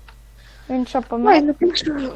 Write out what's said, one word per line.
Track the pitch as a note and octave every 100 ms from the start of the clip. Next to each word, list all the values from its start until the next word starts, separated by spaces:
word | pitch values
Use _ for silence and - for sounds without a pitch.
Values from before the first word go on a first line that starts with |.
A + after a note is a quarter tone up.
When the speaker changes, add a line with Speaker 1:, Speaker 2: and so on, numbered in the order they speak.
| - - - - - - -
Speaker 1:
Він | C4 B3
що, | C4
Speaker 2:
Ой, | -
Speaker 1:
помер? | A#3 A#3+ D#4+
Speaker 2:
ну | D4
ти | C#4+ F4 -
що, | D#4 C#4+ C4